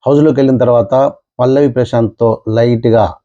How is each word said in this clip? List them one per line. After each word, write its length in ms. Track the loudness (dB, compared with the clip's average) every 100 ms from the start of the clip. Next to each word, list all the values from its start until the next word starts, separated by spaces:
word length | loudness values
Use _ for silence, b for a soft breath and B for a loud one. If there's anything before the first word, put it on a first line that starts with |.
| 0
హౌస్లోకి 340 | 2 2 2
వెళ్ళిన 180 | 0 0
తర్వాత 540 | 2 0 0 0 -2 -4 _ _
పల్లవి 320 | -2 0 0
ప్రశాంత్తో 720 | 0 -2 -2 -2 -2 -2 -2 -4
లైట్గా 640 | -2 0 0 0 0 0 -4